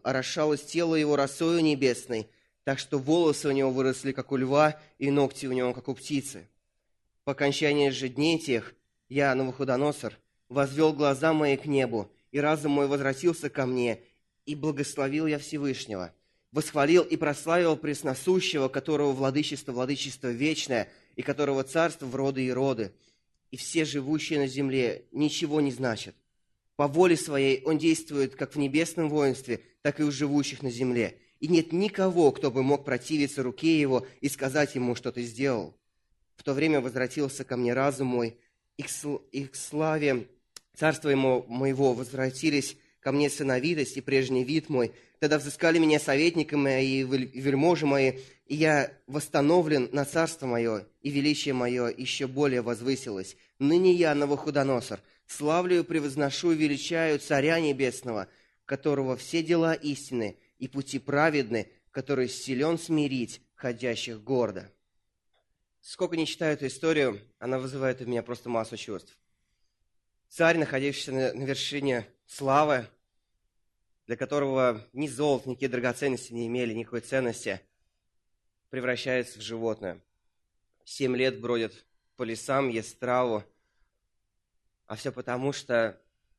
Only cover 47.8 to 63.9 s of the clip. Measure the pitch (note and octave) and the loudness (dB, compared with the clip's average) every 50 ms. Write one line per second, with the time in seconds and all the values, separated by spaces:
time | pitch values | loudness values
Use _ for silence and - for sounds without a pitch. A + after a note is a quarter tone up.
47.8 | D#3 C#3+ C#3 C#3 C3+ C3 B2+ - - - - _ _ - C#3 D3+ D#3+ D#3 D3+ C#3+ | 2 2 4 4 4 2 2 -2 -8 -18 -20 _ _ -6 0 2 4 4 4 4
48.8 | C3 - - _ _ - B2 D3+ - - - D3 C#3+ D3 F3 F3+ E3 D#3 D3+ C3+ | 2 0 -4 _ _ -8 -6 -6 -4 0 2 4 4 6 6 6 4 4 2 2
49.8 | B2 A2+ C3+ C#3+ C#3 C#3 - E3 D#3+ D#3 - - C#3 B2+ A#2+ A#2 A#2 A#2 A2 G2+ | 2 0 0 -2 -2 0 0 0 0 0 -2 -4 -4 -2 0 0 0 0 -2 -2
50.8 | F#2+ - _ _ - C#3+ C#3+ C#3 C#3 D3+ D3 - - C#3+ C3 B2+ B2 A#2+ B2 B2 | -6 -10 _ _ -6 -4 0 0 2 2 0 0 0 -2 0 0 0 0 0 0
51.8 | A#2+ A#2 - - C3 B2 - - C#3 C3 C3 C#3 D3 C#3 B2+ B2 A2 A#2+ A#2 G#2+ | -2 -2 -4 -4 -6 -6 -4 -4 -4 -4 0 0 2 2 2 0 0 -2 -4 -4
52.8 | A#2+ C3+ C3+ C3 - B2 G2+ F#2 F#2 - - _ _ _ _ - C3+ C#3+ E3 F3+ | -2 -2 -2 -2 -4 -6 -8 -8 -8 -10 -14 _ _ _ _ 0 2 4 4 6
53.8 | F#3 F#3 F3+ F3 E3+ D#3 D3 C#3+ D3 C#3 C#3+ C#3 - D#3 C#3 D3 C3+ C3+ C3 A#2+ | 6 6 6 6 4 4 4 2 2 2 0 0 -2 0 0 2 2 2 2 0
54.8 | - - A2 - - _ _ _ _ - - - D3 D3+ D#3+ F3 F3+ F#3 F3+ E3+ | -2 -4 -10 -12 -14 _ _ _ _ -16 -8 -4 0 2 2 2 2 4 2 2
55.8 | E3 - E3 D#3+ C#3+ C#3+ C3 D3+ C#3+ C#3 C#3 - - F3 E3 D#3 D#3 D3 C#3+ C3 | 2 0 -2 -2 -2 -2 -2 0 0 0 0 0 2 2 2 4 2 2 0 -2
56.8 | - - E3+ E3 E3 D#3 D3 C#3 - - D3+ C#3 C3+ D#3 E3 E3+ D#3+ D3 C#3 C3 | -4 -2 0 0 2 2 0 0 0 0 2 2 4 4 2 2 2 2 2 2
57.8 | C#3 B2 A#2+ - - B2 A2+ G#2 F#2 - _ _ _ _ _ _ _ - C#3 C3 | 0 -2 -2 -4 -6 -6 -6 -6 -6 -8 _ _ _ _ _ _ _ -6 -6 -2
58.8 | - D#3 C#3+ C#3 C3+ C3 B2+ B2+ - - - E3 D#3+ D#3 E3+ E3 E3 E3 D#3+ D#3 | 0 0 0 0 0 -2 -4 -4 -6 -4 -2 -2 0 2 2 4 4 2 2 0
59.8 | - D3 C#3 C3+ - - C3 A#2+ A2 G2 - - _ _ _ - B2+ - - C#3 | -2 -4 -4 -6 -6 -6 -4 -4 -4 -4 -6 -10 _ _ _ -12 -10 -8 -6 -8
60.8 | - - - C3 - - C#3+ C#3+ D#3 E3 D3+ C#3+ B2+ G#2+ A#2 A2 G2 - _ _ | -6 -6 -6 -8 -4 -2 0 2 2 2 2 0 0 0 -2 -4 -4 -6 _ _
61.8 | _ _ - C#3 C3 - C#3+ C3 B2+ A#2+ - - - - C3 B2 D3 D#3+ E3+ E3 | _ _ -10 -8 -4 -2 0 0 -2 -2 -4 -8 -8 -4 -2 0 0 0 0 -2
62.8 | - - D#3+ D3+ D3 C#3 C3+ B2+ A#2 G#2+ - - _ _ _ - - B2 A#2+ A2 | -2 0 0 2 2 0 0 -4 -4 -6 -8 -14 _ _ _ -8 -6 -6 -6 -4
63.8 | B2+ B2 | -4 -4